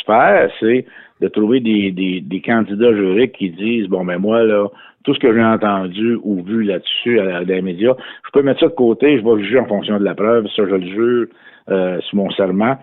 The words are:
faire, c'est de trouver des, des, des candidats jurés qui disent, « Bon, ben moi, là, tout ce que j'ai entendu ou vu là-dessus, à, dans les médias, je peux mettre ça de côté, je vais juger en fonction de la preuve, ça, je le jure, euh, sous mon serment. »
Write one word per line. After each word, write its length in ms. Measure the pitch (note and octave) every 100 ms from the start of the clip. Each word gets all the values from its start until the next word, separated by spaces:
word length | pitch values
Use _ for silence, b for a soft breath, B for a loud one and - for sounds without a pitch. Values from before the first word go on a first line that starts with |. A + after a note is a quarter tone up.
| -
faire, 440 | A2+ E3 G3 - -
c'est 280 | A2 B2+ - B B B
de 80 | F#2+
trouver 320 | - G#2+ C3
des, 320 | A2+ G#2 G2
des, 280 | F2+ F#2+ F#2
des 200 | C#2+ F#2
candidats 520 | - A2+ G2+ G2+ A#2+
jurés 380 | G#2+ F#2+ G2+ C3
qui 200 | - F#2+
disent, « 360 | E2 G#2+ A#2 F#2+
Bon, 160 | F#2+
ben 140 | F2+ F2+
moi, 240 | G2+ A#2
là, 240 | A2+ G#2 G2+ B B B
tout 100 | -
ce 60 | C3+
que 120 | C3
j'ai 120 | A2+
entendu 760 | A2+ A2 G#2+ G2 F#2 F#2 A#2 A#2
ou 180 | G#2+ F#2+
vu 220 | F2+ A2+
là-dessus, 560 | G#2 F2 - - A#2+ A2+
à, 240 | F#2+ F2
dans 100 | F2+
les 80 | F#2
médias, 320 | F#2 E2+ A#2 B2+ B B -
je 40 |
peux 100 | C#3
mettre 180 | C#3 B2+
ça 60 | D#3+
de 60 |
côté, 460 | C#3 A#2+ A2 C#3+ C#3
je 40 |
vais 160 | A2 G#2+
juger 160 | G2 B2+
en 60 | A2+
fonction 320 | G2+ - G#2
de 40 |
la 100 | G2 E2+
preuve, 300 | G#2+ A#2 G#2 -
ça, 60 | G2
je 60 |
le 120 | F#2+ F2
jure, 400 | G2+ A#2+ B2 A2+ b b b b
euh, 300 | F#2+ F#2 F2+ -
sous 60 | G2+
mon 140 | F#2+
serment. » 460 | F2 F#2+ F#2+ A2+ C3+